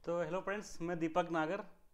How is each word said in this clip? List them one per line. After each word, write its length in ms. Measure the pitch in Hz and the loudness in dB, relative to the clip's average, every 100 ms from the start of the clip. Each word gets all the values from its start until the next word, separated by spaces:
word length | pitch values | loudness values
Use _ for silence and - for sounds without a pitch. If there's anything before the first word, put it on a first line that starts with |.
तो 120 | - 170 | 0 0
hello 200 | 156 180 | 0 -2
friends, 400 | 190 208 202 - | -2 -4 -6 -6
मैं 160 | 165 175 | -2 0
दीपक 320 | 165 170 170 | 2 4 4
नागर। 320 | 165 156 196 - - - | 2 2 0 -4 -14 -20